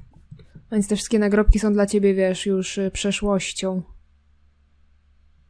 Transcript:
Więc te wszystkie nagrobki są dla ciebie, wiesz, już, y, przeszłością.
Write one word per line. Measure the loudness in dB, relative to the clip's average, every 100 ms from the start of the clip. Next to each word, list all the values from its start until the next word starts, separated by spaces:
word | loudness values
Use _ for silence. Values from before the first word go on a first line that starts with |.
| -20 -20 _ -20 -20 -20 -6
Więc | -4 -2
te | -4
wszystkie | 0 0
nagrobki | 2 4 4 4
są | 2
dla | 2 2
ciebie, | 2 2
wiesz, | 2 0 0 -2
już, | -2 -2 -4
y, | -6
przeszłością. | -2 -4 -2 0 -2 -2 -6 -4 -4 -8 -18 _ _ _ _ _ _ _ _ _ _ _ _ _ _